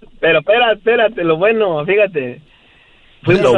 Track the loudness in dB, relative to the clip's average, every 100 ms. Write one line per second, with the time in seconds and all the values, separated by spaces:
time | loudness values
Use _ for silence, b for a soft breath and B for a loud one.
0 | -10 -4 0 0 0 0 0 -2 -2 0
1 | 0 -2 -2 0 0 0 -2 -2 -2 0
2 | 0 -2 -8 -12 -20 b b b b b
3 | b b -2 0 2